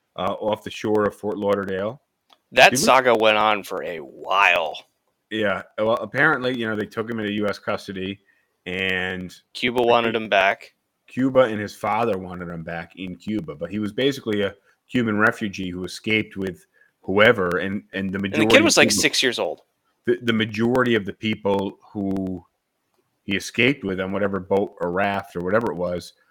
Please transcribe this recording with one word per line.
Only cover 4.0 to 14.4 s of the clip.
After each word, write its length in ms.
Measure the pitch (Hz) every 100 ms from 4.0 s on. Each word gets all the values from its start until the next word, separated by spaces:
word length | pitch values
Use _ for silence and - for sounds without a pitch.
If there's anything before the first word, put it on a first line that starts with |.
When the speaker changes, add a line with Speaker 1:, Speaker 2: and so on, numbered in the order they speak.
| 67 65 - 95 101 87 80 76 - _ _ _ -
Speaker 1:
Yeah, 320 | 107 101 92 - -
well, 200 | 110 117
apparently, 580 | 107 131 151 139 127 127
you 80 | 113
know, 80 |
they 120 | 107 104
took 220 | - 110
him 120 | 117
into 120 | 104
U 140 | 104 104
S 120 | 95
custody, 600 | - 101 - 95 95 98 _ _ _ _ -
and 680 | 92 95 92 92 92 92 - _
Speaker 2:
Cuba 300 | - 127 123
wanted 340 | 120 120 117 113
him 140 | 110
back. 440 | 101 95 110 - _ _ _ _
Speaker 1:
Cuba 340 | - 131 131
and 200 | 123 107
his 160 | 101 -
father 420 | 107 107 117 95
wanted 300 | 92 90 87
him 160 | 85
back 320 | 80 85 85 -
in 180 | 92
Cuba, 400 | 87 - 107 76
but 160 | 73 85
he 80 | 104
was 140 | 104
basically 480 | 107 135 127 113 104